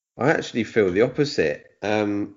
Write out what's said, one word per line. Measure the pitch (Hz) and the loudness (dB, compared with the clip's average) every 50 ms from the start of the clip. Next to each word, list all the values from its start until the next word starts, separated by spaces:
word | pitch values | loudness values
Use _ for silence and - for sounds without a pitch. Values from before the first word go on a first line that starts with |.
| _ _ _ - | _ _ _ -2
I | 113 143 | 0 2
actually | 160 - - - - 123 107 | 2 0 -2 -4 -4 -4 -4
feel | - - 117 104 92 | 0 2 2 2 4
the | 87 98 117 | 4 2 2
opposite. | 131 131 - 147 143 - - 85 76 73 - - - _ _ | 2 2 0 -2 -2 0 0 0 0 -2 -4 -10 -18 _ _
Um, | - 101 107 107 107 104 104 101 104 - - | -4 -2 0 0 0 0 -2 -4 -6 -8 -8